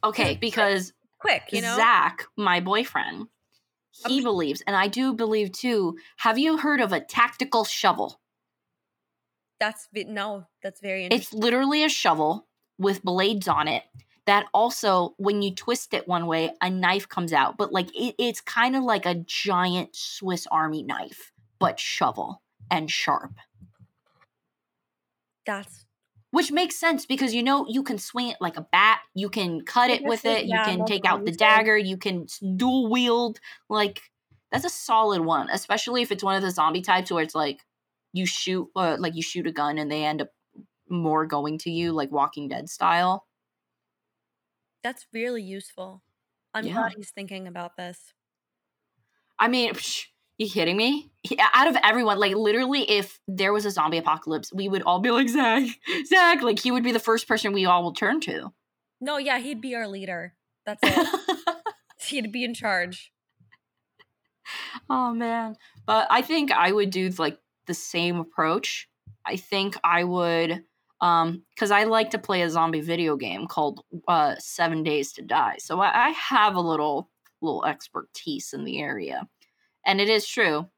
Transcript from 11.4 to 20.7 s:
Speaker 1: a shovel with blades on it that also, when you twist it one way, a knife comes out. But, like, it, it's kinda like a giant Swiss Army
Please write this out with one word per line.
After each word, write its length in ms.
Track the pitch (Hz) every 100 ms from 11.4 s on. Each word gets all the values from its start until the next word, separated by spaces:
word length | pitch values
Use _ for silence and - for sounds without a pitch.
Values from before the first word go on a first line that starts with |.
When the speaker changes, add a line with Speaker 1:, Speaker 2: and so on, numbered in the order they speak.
| 233 247 269 302
Speaker 1:
a 60 | 302
shovel 580 | - 196 160 156 202 - _ _ _
with 260 | 196 190
blades 440 | - 180 196 214 185
on 200 | 151 151
it 160 | 123 - - _ _ -
that 200 | 202 208
also, 600 | - 233 - 214 185 175 -
when 240 | 196 202
you 120 | 202
twist 400 | 185 - 240 -
it 140 | 190 -
one 180 | 175 170
way, 240 | 165 165 -
a 80 | 185
knife 400 | 185 180 190 -
comes 240 | - 175
out. 240 | 156 135 -
But, 160 | 202
like, 160 | 190 185 -
it, 200 | 240 -
it's 220 | 240 220
kinda 400 | - - 240 269
like 260 | 254 208 175
a 100 | 175
giant 800 | 170 - 196 185 180 180 - -
Swiss 520 | - - 190 175 -
Army 360 | 156 156